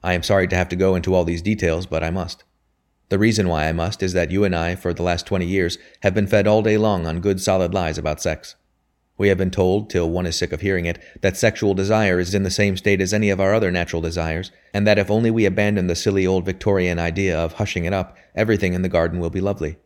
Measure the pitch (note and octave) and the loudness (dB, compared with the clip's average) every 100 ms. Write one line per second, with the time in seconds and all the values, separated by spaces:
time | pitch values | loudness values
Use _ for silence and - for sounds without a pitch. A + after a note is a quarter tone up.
0 | F#2 F2+ - G2 F#2 F#2 E2+ F2+ F#2+ F#2 | -2 -2 2 2 2 0 -2 0 2 2
1 | E2+ F#2 F2 F2 F#2+ G#2+ E2+ E2 F#2 D#2+ | 2 0 0 -2 -2 -2 0 -2 -4 -4
2 | D#2+ F#2 E2+ - _ _ _ _ _ _ | -2 -4 -6 -12 _ _ _ _ _ _
3 | _ G2 A2 A2 F#2 D#2+ D#2 E2 E2+ - | _ 2 2 2 0 0 0 -2 -4 -2
4 | F#2 F2+ D#2+ F#2+ G2+ F2 E2+ F2 F2 E2 | -2 0 0 2 2 0 -2 -4 -4 -2
5 | F2 F2 - G2 F2 F#2+ F2 - - _ | -2 -2 -2 -4 0 0 -2 -4 -16 _
6 | G2+ F#2+ G2 G#2+ G2+ G#2+ A2 G#2+ G#2+ F#2+ | 0 0 2 2 4 2 4 2 2 0
7 | E2 E2+ G2 F#2+ - F#2+ F2 F#2+ E2 D#2+ | -2 -2 -2 -2 0 0 0 0 -2 -4
8 | D2+ D2+ F2 D2+ - - _ _ _ _ | -4 -4 -4 -6 -10 -20 _ _ _ _
9 | _ - G2 F#2 F#2 F#2 F#2 G2+ G#2+ F2+ | _ -2 0 2 0 0 2 0 0 -2
10 | E2+ F2 F2+ D#2+ E2+ D#2+ F#2+ F#2+ E2+ E2+ | 0 -2 -4 -4 -4 -2 -2 -2 -2 -6
11 | - - G2 F#2 A2+ - G#2 F#2+ F#2+ G#2+ | -12 -2 -2 2 0 2 0 0 2 2
12 | G#2 F2+ F2 G2+ F#2+ F#2 G#2 F#2 G2+ G2 | 2 2 0 0 0 2 0 2 2 2
13 | F#2+ G#2+ G#2 F#2+ F#2+ A2 G2 F2+ F2 E2+ | 2 0 2 2 2 2 2 0 -2 -4
14 | E2 E2+ E2 D#2+ F#2 _ _ G2+ G#2 G#2 | -4 -4 -4 -4 -8 _ _ 0 2 2
15 | G2 G#2+ A#2 A2+ G2+ F#2 G#2 G#2 F2+ E2 | 2 2 2 2 2 2 0 0 0 0
16 | A2 G2 F#2 F#2 F2+ F#2 A2 G2 F2+ E2+ | 0 2 2 0 -2 -4 0 2 2 0
17 | E2+ E2+ F#2+ D#2+ E2 - G#2 - E2+ G2 | -2 0 0 0 -2 -4 -4 -4 -2 -4
18 | F2 - _ - A2 G#2 F#2+ F2+ F#2 E2+ | -6 -12 _ -2 0 2 0 0 0 0
19 | E2 F2 E2+ F#2 F#2+ G2+ D#2 D#2 | 0 -2 -4 -2 -4 -4 -6 -8